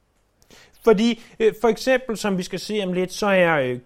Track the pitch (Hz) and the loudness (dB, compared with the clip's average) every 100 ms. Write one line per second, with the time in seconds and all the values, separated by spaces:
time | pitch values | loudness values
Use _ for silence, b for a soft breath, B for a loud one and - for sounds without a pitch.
0 | _ _ _ _ B B B _ 233 202 | _ _ _ _ B B B _ 2 4
1 | 233 226 B - 220 - 233 220 262 254 | 2 -2 B -2 -2 2 0 0 0 0
2 | 262 208 208 180 175 175 - 208 185 180 | -2 -6 -4 -4 -4 -10 -6 -6 -4 -4
3 | 180 - 202 185 170 151 127 127 | -4 -4 0 4 4 2 0 -4